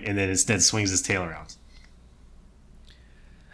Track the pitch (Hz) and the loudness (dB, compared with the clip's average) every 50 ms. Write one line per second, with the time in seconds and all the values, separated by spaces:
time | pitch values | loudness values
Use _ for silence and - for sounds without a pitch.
0 | - 107 101 101 98 95 95 92 - - 110 92 - - - 107 104 95 95 92 | -2 -2 0 0 0 0 2 0 2 2 2 4 4 2 2 2 0 2 0 0
1 | - - 104 95 90 82 80 78 78 - - - - - - - - - - - | 0 0 -2 -2 -2 -4 -8 -10 -14 -16 -18 -20 -20 -20 -20 -20 -20 -20 -20 -20
2 | - - - - - - - - - - - - - - - - - - - - | -20 -20 -20 -20 -20 -20 -20 -20 -20 -20 -20 -20 -20 -20 -20 -20 -20 -20 -20 -20
3 | - - - - - - - - - - | -20 -20 -20 -20 -20 -20 -20 -20 -20 -20